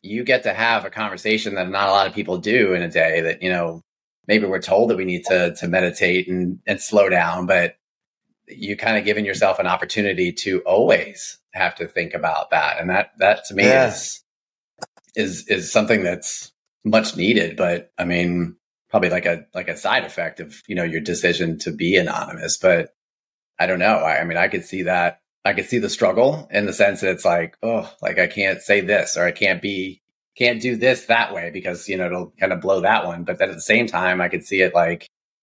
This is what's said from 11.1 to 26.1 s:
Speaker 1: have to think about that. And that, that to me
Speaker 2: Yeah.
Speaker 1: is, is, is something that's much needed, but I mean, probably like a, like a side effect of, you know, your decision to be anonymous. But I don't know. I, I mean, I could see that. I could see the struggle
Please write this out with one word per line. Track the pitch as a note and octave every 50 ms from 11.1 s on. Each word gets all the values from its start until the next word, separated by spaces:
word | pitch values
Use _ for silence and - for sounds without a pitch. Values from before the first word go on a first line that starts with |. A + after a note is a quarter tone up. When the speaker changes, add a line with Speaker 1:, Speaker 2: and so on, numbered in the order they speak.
| - - - - - - _ _ -
Speaker 1:
have | F#2 F#2 F2 -
to | - E2+
think | D#2+ - F2 E2+ E2 -
about | E2 E2 E2 D#2+ D2+ - -
that. | - D#2+ D#2 D2+ - -
And | E2 F2+
that, | F2+ G2 G#2 - _ -
that | F#2+ G2 G#2+ - -
to | - G2+
me | F#2+ G2+
Speaker 2:
Yeah. | A#2 C3 C3+ C3 A2+
Speaker 1:
is, | G2 - - - - - _ _ _ _ _ _ _ _ _ _ _ - - - _ _ _ _ -
is, | A2+ G#2 F#2 F2+ E2 - -
is | G#2 F#2 E2+ - -
something | A2+ G#2+ - A#2 G#2 F#2+
that's | F2 F2+ F2 - - - - - - _ _ _ _ _ _ -
much | G#2 G#2+ A2 G#2+ - -
needed, | - F2 G2+ A#2 G#2+ E2+ E2 D#2+
but | - F#2 F2 F2 F2 - _ _ -
I | F2
mean, | F2 F2 F2 F2 F2 F2+ F2 F2 E2+ - _ _ _ _ _ _ _
probably | - G#2+ F#2 F2
like | F2 F2+ F2+
a, | F2 E2+ E2+ - _ -
like | F#2 F2+ F2
a | F2
side | - - F#2+ A#2 C3 -
effect | - - - E2+ E2 - -
of, | E2+ D2+ - - - -
you | G#2
know, | F2+ F2
your | E2+ E2 D#2+
decision | D2+ E2+ F2 - - F2+ E2+ - F2 E2 E2 D#2+
to | - F2 D#2
be | C#2+ - E2+ G2
anonymous. | F2+ E2+ D2+ - - - - - - - - - -
But | - F#2 F2+ E2+ D#2+ - _ _ _ _ _ _ _ _ _ _ _ _ _ -
I | E2+
don't | F#2 F#2 F2+
know. | F2+ G#2 A2 E2
I, | D#2 D#2+ D#2 C#2
I | E2
mean, | E2+ E2 E2+
I | F2+ G2
could | - F#2+ -
see | - - F#2+ F2+
that. | F2 F#2 F2 F2 F2 - - _ _ _ _ -
I | G2 G2+
could | - F#2+
see | - - A#2+
the | A2 -
struggle | - - A#2 F#2